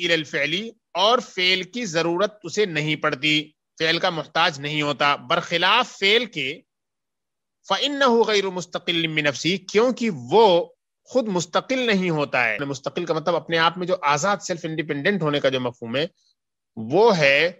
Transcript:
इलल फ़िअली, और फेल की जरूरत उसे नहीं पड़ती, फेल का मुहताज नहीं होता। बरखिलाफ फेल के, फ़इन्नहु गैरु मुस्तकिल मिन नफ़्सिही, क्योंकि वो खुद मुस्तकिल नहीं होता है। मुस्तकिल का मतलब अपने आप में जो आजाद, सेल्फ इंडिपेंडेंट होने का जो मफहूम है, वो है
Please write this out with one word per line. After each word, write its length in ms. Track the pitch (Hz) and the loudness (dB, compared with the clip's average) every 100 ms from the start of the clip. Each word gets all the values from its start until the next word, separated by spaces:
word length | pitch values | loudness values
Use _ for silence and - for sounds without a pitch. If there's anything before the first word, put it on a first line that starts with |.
इलल 200 | 175 165 | 0 0
फ़िअली, 480 | 143 156 143 175 226 - _ - | -2 -4 -2 -4 -6 -14 _ 0
और 240 | 208 247 | 2 2
फेल 440 | - - 180 185 | 0 -2 0 0
की 200 | 185 240 220 | -4 -8 -4
जरूरत 540 | 160 165 175 202 - | -2 0 0 -2 -4
उसे 220 | 165 208 208 | -6 -2 -2
नहीं 280 | 156 156 151 | -2 -2 -2
पड़ती, 440 | 151 143 151 151 151 _ _ - | -2 0 0 0 -2 _ _ -4
फेल 200 | 160 165 | -2 0
का 120 | 190 | -2
मुहताज 500 | 165 - 160 180 139 | -2 -4 0 0 -2
नहीं 220 | 143 151 | -4 -2
होता। 320 | 147 143 143 143 123 | -2 0 0 0 0
बरखिलाफ 680 | 170 - 170 185 226 247 - | -2 -2 0 2 2 0 -2
फेल 280 | 196 226 240 | 0 2 0
के, 240 | 156 135 165 _ _ _ _ _ _ _ _ _ _ - | -6 -8 -8 _ _ _ _ _ _ _ _ _ _ -4
फ़इन्नहु 560 | 190 269 285 269 233 | -2 -2 2 4 4
गैरु 260 | 214 208 190 | 4 2 -2
मुस्तकिल 560 | 180 - 175 - 170 165 | -6 -8 -8 -4 -2 -2
मिन 180 | 156 147 | 0 -2
नफ़्सिही, 280 | - 160 190 - | -2 -2 -2 0
क्योंकि 380 | 202 254 - 233 | 2 2 0 -4
वो 640 | 147 120 202 220 170 165 _ _ _ _ | -4 2 6 6 6 0 _ _ _ _
खुद 180 | 254 220 | -2 0
मुस्तकिल 580 | 175 165 190 - 262 240 | -2 -2 -2 -2 -2 0
नहीं 240 | 196 185 | 0 0
होता 320 | 156 139 131 | 0 0 0
है। 220 | 117 107 139 | 0 -2 -6
मुस्तकिल 400 | 139 170 180 175 | -6 -8 -6 -4
का 80 | |
मतलब 200 | 160 165 | -2 -2
अपने 220 | 165 - 165 | -2 -2 0
आप 160 | 165 180 | 0 0
में 80 | 180 | -4
जो 80 | |
आजाद, 460 | 180 143 147 190 202 | -2 0 0 0 -2
सेल्फ 240 | - 170 | -4 -8
इंडिपेंडेंट 580 | 165 160 160 143 165 202 | -6 -6 -4 -2 -2 0
होने 180 | 156 147 | 0 0
का 100 | 139 | 0
जो 100 | 131 | 0
मफहूम 360 | 123 - 113 131 | -4 -8 -6 -4
है, 120 | 165 _ _ _ _ _ _ - | -4 _ _ _ _ _ _ -12
वो 340 | 110 165 233 | 0 4 4
है 380 | 180 139 139 165 | 6 4 4 2